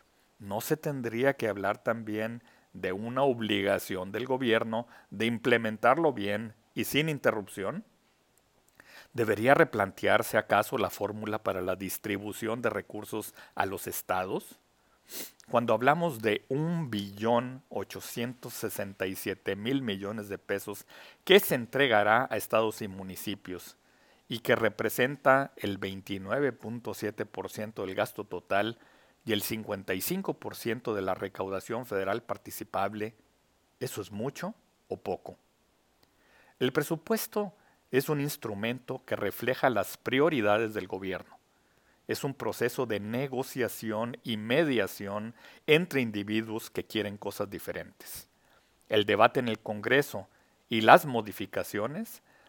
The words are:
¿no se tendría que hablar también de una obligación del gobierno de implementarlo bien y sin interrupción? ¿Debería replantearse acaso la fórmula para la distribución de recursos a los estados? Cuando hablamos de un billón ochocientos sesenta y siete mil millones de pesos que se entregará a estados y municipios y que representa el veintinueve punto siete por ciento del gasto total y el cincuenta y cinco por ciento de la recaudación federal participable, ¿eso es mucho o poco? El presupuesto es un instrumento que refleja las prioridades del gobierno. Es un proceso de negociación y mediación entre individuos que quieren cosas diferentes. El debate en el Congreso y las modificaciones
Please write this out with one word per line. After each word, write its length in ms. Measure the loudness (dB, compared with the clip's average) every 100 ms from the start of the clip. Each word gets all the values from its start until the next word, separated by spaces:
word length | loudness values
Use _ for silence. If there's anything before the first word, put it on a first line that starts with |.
| _ _ _ -16
¿no 240 | -8 -4
se 160 | -2 -2
tendría 580 | -2 -6 -4 0 2 2
que 120 | 0
hablar 340 | 0 0 -2
también 640 | -2 -4 -4 -4 -6 -8 -16 _ _
de 180 | -6 -4
una 320 | -4 -4 2
obligación 880 | 2 2 2 2 4 2 0 -6 -4
del 160 | -4 -2
gobierno 600 | 0 4 4 2 -4 -6 -14 -12
de 160 | -2 0
implementarlo 880 | 2 4 4 2 2 4 6 2
bien 400 | 0 -2 -4 -6 -14 _ -6
y 80 |
sin 260 | -2 0 0
interrupción? 760 | 2 0 0 -4 -6 -6 -6 -10 _ _ _ _ _ _ _ _ _ -20 -20 -10
¿Debería 400 | -2 0 4 6
replantearse 840 | 6 6 4 0 2 4 4 4 2
acaso 400 | 4 4 4 0
la 120 | -2
fórmula 520 | -2 -4 -4 -4 -4
para 200 | -2 -2
la 140 | -2 -2
distribución 840 | -4 -6 -4 -4 -4 -6 -4 -2
de 80 | -2
recursos 640 | -2 -6 -10 -8 -8 -8 -14 -12 -6
a 100 | -4
los 220 | -4 -8
estados? 720 | -8 -4 -2 -2 -6 -8 -20 _ _ _ _ -16 -14 -14 -16 0
Cuando 240 | 2 4
hablamos 480 | 4 4 4 2 0
de 240 | 2 2 0
un 420 | -2 0 -2 -2
billón 720 | -4 -6 -2 2 2 0 -8 -10
ochocientos 840 | -8 -8 -10 -10 -6 -6 -6 -12
sesenta 540 | -6 -6 -4 -6 -4 -4
y 80 | -4
siete 400 | -4 -4 -4 -4
mil 260 | -2 -2
millones 460 | -2 -4 -4 -6 -8
de 100 | -8
pesos 480 | -4 -4 -4 -12 -14 -20 -20 -2
que 160 | 8 8
se 160 | 8 0
entregará 720 | 0 2 6 6 8 6 4
a 80 | -4
estados 440 | 0 2 2 -2
y 60 | -8
municipios 880 | -8 -10 -8 -6 -6 -8 -12 -12 -20 _ _ _ _ -10
y 120 | -4
que 160 | 2 4
representa 1000 | 4 2 -2 2 0 2 4 4 4 -4
el 220 | -6 -4
veintinueve 760 | -6 -6 -6 -6 -2 0 0
punto 420 | -2 -10 -10 -8
siete 320 | -6 -6 -6 -8
por 240 | -8 -10
ciento 340 | -8 -10 -8 -4
del 100 | -2
gasto 300 | -2 -4 -10
total 540 | -10 0 0 0 -4 -14 _ _ _
y 100 | -4
el 100 | -2
cincuenta 500 | -2 -6 -6 -6 -4
y 80 | -4
cinco 320 | -2 -4 -4
por 220 | -6 -8 -6
ciento 400 | -4 -4 -2 -2
de 80 |
la 100 | -2
recaudación 720 | -2 -4 -6 -6 -6 -6 -8 -4
federal 380 | -2 -2 -2
participable, 920 | -4 -10 -10 -14 -6 -4 -2 -4 -8 -10 _ _ _ _ _ -10
¿eso 220 | -8 -8
es 100 | -8
mucho 440 | -6 -8 -6 -10 -10 _ _ -10
o 100 | -8
poco? 400 | -4 -6 -8 -18 _ _ _ _ _ _ _ _ _ _ _ -2
El 140 | 0
presupuesto 800 | 2 -2 -2 -2 -4 -2 -4 -4 -8 _ _ -2
es 180 | 0 2
un 100 | 0
instrumento 840 | -2 -4 -8 -4 -4 -4 -8 -10 -6
que 100 | -2
refleja 540 | -2 -2 -2 2 2
las 280 | 2 -2 -4
prioridades 760 | 0 4 4 4 4 4 2
del 140 | -4 -6
gobierno. 500 | -6 -6 -8 -10 -20 _ _ _ _ _ _ -6
Es 160 | -4
un 120 | -4 -4
proceso 500 | -6 -2 -2 -2 -2
de 140 | -2
negociación 1160 | -2 -4 -4 -4 -4 -2 -4 -4 -4 -4 -4 -6
y 140 | -6 -4
mediación 960 | 0 2 4 2 0 -4 -8 -6 -8 -14 -20 -6 4
entre 360 | 4 4 0
individuos 680 | 0 -2 0 0 -2 -6 -8
que 160 | -8 -4
quieren 320 | -4 -4 -6
cosas 320 | -8 -6 -6
diferentes. 800 | -8 -10 -10 -10 -16 -16 -16 -16 _ _ _ _ _ 0
El 160 | 2 4
debate 340 | 6 6 6
en 80 | -2
el 120 | -2
Congreso 680 | -6 -4 2 4 4 -4 -12 _ _ _ -4
y 120 | 4
las 260 | 10 10 8
modificaciones 1120 | -2 -4 -8 -6 -6 -4 -4 -4 -6 -10 -14 _ _